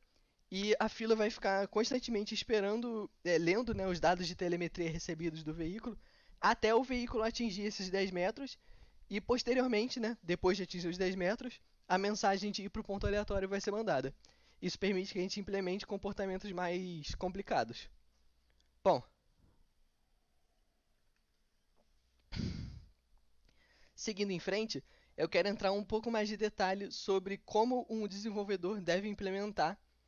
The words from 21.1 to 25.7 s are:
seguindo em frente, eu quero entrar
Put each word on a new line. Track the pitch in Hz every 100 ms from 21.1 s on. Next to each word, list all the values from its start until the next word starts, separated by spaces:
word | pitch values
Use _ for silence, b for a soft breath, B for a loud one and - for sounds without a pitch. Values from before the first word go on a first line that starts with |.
| _ _ _ _ _ _ _ _ _ _ _ _ - - - - - - _ _ - _ _ _ b b b b
seguindo | - - 196 202
em | 175
frente, | - 196 220 135 b b b -
eu | 160
quero | 185 190
entrar | 202 190